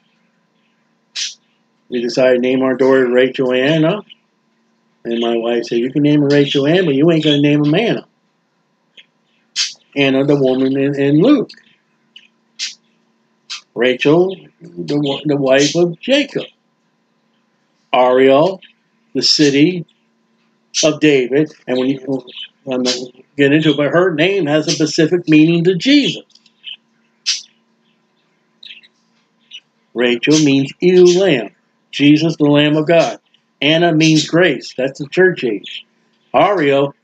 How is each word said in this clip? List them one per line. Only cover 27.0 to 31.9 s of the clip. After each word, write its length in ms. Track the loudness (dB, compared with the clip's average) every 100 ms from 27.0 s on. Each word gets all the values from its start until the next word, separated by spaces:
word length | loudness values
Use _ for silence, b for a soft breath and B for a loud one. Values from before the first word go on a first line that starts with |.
| _ _ -10 -10 -12 _ _ _ _ _ _ _ _ _ _ _ -20 -20 _ _ _ _ _ _ _ -20 _ _ _
Rachel 460 | -4 -2 0 0 2
means 320 | 2 0 -2 -2
ewe 400 | 2 6 6 4
lamb. 340 | 2 0 -4 -14 _ _ _